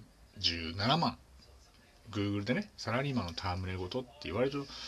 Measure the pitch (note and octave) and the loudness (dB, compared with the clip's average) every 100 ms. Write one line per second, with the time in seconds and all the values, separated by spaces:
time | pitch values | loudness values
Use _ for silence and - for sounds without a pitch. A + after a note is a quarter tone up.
0 | - - - - F#2 E2+ E2 F#2 A2 D#3 | -20 -20 -20 0 0 2 -2 0 4 4
1 | D3 - - - - - - - - - | 4 0 -10 -20 -20 -20 -20 -20 -20 -20
2 | - G#2 G2+ G2+ G2+ D3+ G#3 - - A#2 | -6 0 2 2 2 0 -2 -6 -2 0
3 | C#3+ B2+ F2 E2+ F#2+ F2+ F#2 F#2 F2+ B2+ | 2 0 -2 -2 -2 0 -2 -2 -2 -4
4 | B2+ - D#2+ F#2+ C3+ C#3+ C#3 - | -6 -8 -4 2 2 0 -6 -8